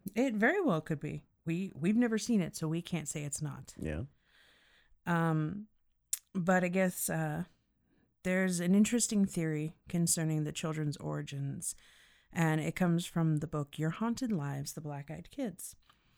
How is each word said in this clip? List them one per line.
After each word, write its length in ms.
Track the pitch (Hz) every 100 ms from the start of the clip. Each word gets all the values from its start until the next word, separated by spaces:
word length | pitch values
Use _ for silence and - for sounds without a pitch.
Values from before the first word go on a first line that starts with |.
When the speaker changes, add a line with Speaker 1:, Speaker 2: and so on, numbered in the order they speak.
| -
Speaker 1:
It 180 | 226 269
very 300 | 214 233 392
well 180 | 330 160
could 200 | - 151
be. 240 | 147 151 - _
We, 280 | 165 170 190
we've 220 | - 170 220
never 200 | 247 220
seen 240 | 208 220
it, 160 | 165 -
so 120 | 156
we 120 | 165
can't 280 | - 170 147
say 160 | 151
it's 180 | 147 -
not. 320 | 143 127 - -
Speaker 2:
Yeah. 240 | 78 76 131 _ _ _ _ _ _ _ _ _ -
Speaker 1:
Um, 600 | 170 165 160 151 202 214 _ _ _ _ - -
but 300 | 190 170 185
I 40 | 180
guess, 400 | 185 185 - -
uh, 360 | 160 156 151 175 _ _ _ _ _ _ _
there's 360 | 185 185 185 175
an 140 | 175
interesting 500 | 196 214 240 - 208
theory 500 | 196 - 160 151 156 - -
concerning 560 | 175 170 - 160 156
the 80 | 151
children's 440 | - 160 156 151 143
origins, 760 | 156 151 147 139 139 135 - - - - - _ _
and 280 | - 160 156
it 160 | 147 -
comes 300 | 180 170 175
from 320 | 170 160 151
the 80 | 156
book 320 | 151 143 -
Your 120 | 156
Haunted 400 | - 226 233 254
Lives, 420 | 190 143 139 147
The 60 | -
Black-Eyed 500 | 151 143 143 156 170
Kids. 460 | - 240 170 - - _ _ _